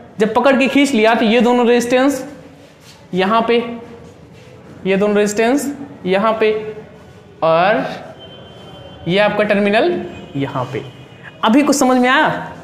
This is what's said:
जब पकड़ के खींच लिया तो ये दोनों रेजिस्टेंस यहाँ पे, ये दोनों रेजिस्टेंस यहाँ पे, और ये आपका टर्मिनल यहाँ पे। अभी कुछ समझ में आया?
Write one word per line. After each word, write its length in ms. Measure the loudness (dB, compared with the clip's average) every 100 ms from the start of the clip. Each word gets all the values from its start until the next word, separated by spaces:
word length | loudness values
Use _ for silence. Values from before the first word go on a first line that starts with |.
| -12 -2
जब 140 | 0
पकड़ 220 | 2 2 4
के 100 | 2
खींच 240 | 2 2
लिया 220 | 2 2 2
तो 100 | 2
ये 160 | 2
दोनों 260 | 4 2 2
रेजिस्टेंस 560 | 2 2 2 2 0 -6 -16 -20 -20 -20 -20 -20 -20 -8
यहाँ 280 | -2 0 0
पे, 160 | 2 0 -2 -8 -16 -20 -20 -20 -20 -20 -20 -20 -20 -8 -2
ये 120 | 0
दोनों 180 | 2 2
रेजिस्टेंस 580 | 0 0 0 0 -4 -8 -14 -10 -2
यहाँ 320 | 0 0 0
पे, 120 | 0 -2 -6 -12 -16 -20 -20 -20 -20 -4
और 400 | 0 2 2 0 -4 -10 -16 -20 -20 -20 -20 -20 -20 -20 -20 -12 -2
ये 120 | 2
आपका 240 | 2 2
टर्मिनल 640 | 0 0 2 2 0 -2 -6 -12 -10 -6
यहाँ 260 | -6 -6 -6
पे। 180 | -8 -10 -16 -20 -20 -20 -4
अभी 200 | 2 4
कुछ 120 | 4 2
समझ 220 | 2 2
में 120 | 2
आया? 420 | 2 0 -2 -10 -16